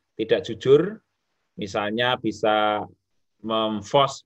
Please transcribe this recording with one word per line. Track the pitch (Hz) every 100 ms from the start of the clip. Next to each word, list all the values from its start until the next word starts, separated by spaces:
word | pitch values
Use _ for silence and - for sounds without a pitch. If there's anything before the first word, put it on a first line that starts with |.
| _ -
tidak | 110 110 107
jujur, | 104 127 143 185 214 _ _ _ _ _ -
misalnya | 101 104 104 110 123 127
bisa | 110 101 110 107 107 104 98 - _ _ _ _
memforce | 107 110 110 104 98 143 135 -